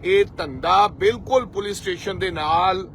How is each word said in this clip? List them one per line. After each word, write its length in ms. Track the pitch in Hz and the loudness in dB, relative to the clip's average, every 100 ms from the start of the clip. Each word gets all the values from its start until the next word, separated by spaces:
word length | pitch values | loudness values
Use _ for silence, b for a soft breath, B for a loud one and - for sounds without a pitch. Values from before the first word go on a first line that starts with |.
ਇਹ 220 | 170 196 196 - | 4 2 2 -2
ਧੰਦਾ 500 | 160 131 165 190 208 | -8 -4 2 4 4
ਬਿਲਕੁਲ 580 | 135 196 233 - 262 226 | 2 0 0 0 0 0
ਪੁਲਿਸ 320 | 196 208 196 | -8 -8 -8
ਸਟੇਸ਼ਨ 420 | 190 175 202 185 | -8 -6 -8 -4
ਦੇ 120 | 190 | -6
ਨਾਲ 580 | 165 156 165 185 185 180 | -4 0 2 2 0 -8